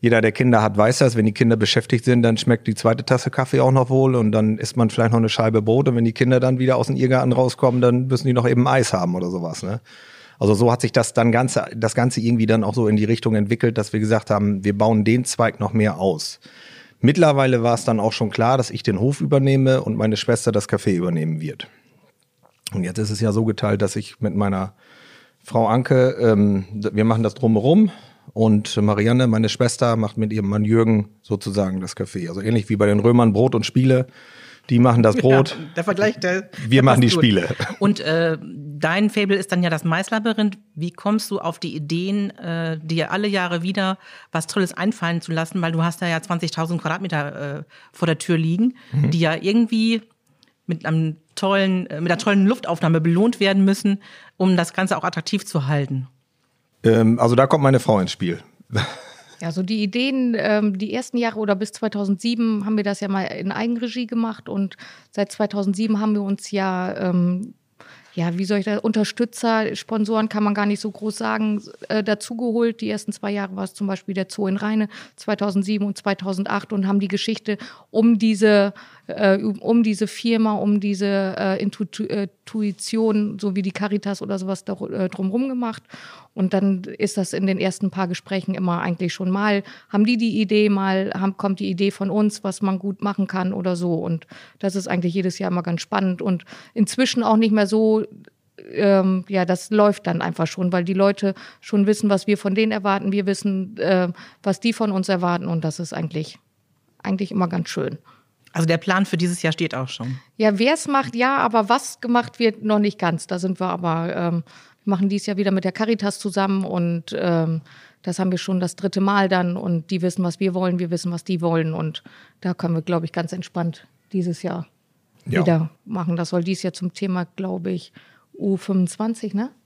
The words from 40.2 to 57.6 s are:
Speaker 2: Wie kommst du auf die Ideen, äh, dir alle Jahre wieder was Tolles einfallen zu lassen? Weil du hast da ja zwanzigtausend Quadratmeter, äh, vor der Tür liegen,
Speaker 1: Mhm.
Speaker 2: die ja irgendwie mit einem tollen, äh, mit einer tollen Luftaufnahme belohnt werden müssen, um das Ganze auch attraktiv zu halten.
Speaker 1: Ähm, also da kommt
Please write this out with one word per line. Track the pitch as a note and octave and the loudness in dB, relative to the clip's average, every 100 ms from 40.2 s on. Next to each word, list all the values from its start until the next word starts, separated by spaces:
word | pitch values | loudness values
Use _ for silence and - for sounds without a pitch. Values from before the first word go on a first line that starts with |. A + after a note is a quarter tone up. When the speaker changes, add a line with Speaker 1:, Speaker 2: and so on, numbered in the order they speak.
| A3 G#3+ G#3 G3 _ - | -2 0 -2 -2 _ -8
Speaker 2:
Wie | E3+ | -8
kommst | - G3+ G#3+ - | -6 -2 -2 -2
du | G3 | -6
auf | E3+ E3+ | -6 -6
die | F3 | -8
Ideen, | D#3 D3 E3 F#3 G3+ G3+ - | -8 -4 -4 -2 -2 -4 -6
äh, | F3 E3 E3 D#3+ | -8 -6 -4 -6
dir | D#3 E3 D3+ | -4 -2 -2
alle | F#3+ G#3 | -2 -2
Jahre | G3 F3+ E3+ | -2 -2 -2
wieder | E3+ G3 F#3+ F#3+ - - - | -4 -2 -2 -4 -10 -20 -8
was | E3+ D#3+ | -6 -4
Tolles | - F3+ | -2 -2
einfallen | - F#3+ G#3+ E3+ E3+ | -2 -4 -2 -2 -4
zu | D#3+ | -4
lassen? | D#3+ E3 F#3+ | -4 -4 -4
Weil | E3+ | -2
du | E3 | 0
hast | E3 E3 | -2 -2
da | F3 | -2
ja | E3 | -4
zwanzigtausend | E3 E3+ E3 - E3 E3+ | -2 -4 -4 -4 -4 -4
Quadratmeter, | D#3+ E3+ G3 D#3+ C#3+ - C#3+ D3 | -4 -4 -4 -4 -6 -8 -10 -10
äh, | D3 - - | -14 -20 -20
vor | - E3+ | -4 -2
der | D#3+ | -2
Tür | - E3 | 0 0
liegen, | D#3+ E3+ A#3+ B3+ - | 0 2 0 0 -6
Speaker 1:
Mhm. | C3+ D3 | 0 2
Speaker 2:
die | E3 | 2
ja | D#3+ E3 | 0 0
irgendwie | F#3 G#3+ A3+ A3+ A3+ A3+ A3 _ _ _ _ _ - | 0 2 2 2 2 0 -4 _ _ _ _ _ -8
mit | D#3 - | -6 -2
einem | D#3+ D#3+ D3+ _ | 0 0 -4 _
tollen, | - G3 G3 F#3+ F#3 F3+ | -4 0 2 2 0 -2
äh, | D3+ | -6
mit | E3+ | -2
einer | F3 | 0
tollen | A3 G3+ G3 | 2 4 4
Luftaufnahme | - - E3+ E3 E3 | 2 -2 -2 2 2
belohnt | D#3+ E3+ A3 A#3+ | 4 4 2 2
werden | G3 G3 | 2 4
müssen, | F#3+ G3 G#3 G3 - - - _ | 4 4 0 -2 -4 -20 -20 _
um | F#3 F3+ | 2 2
das | E3+ | 0
Ganze | - F#3+ F#3+ | -2 -2 0
auch | |
attraktiv | F3+ F3 D#3+ G#3 | -2 -4 -4 -4
zu | - E3 C3+ | -2 -4 0
halten. | D3 C3+ C3+ C3 _ _ _ _ _ _ _ | -2 -2 -6 -8 _ _ _ _ _ _ _
Speaker 1:
Ähm, | A2 A2+ A2+ A#2 | 2 4 4 4
also | A#2 | 4
da | A#2+ C3 | 4 4
kommt | D#3+ | 4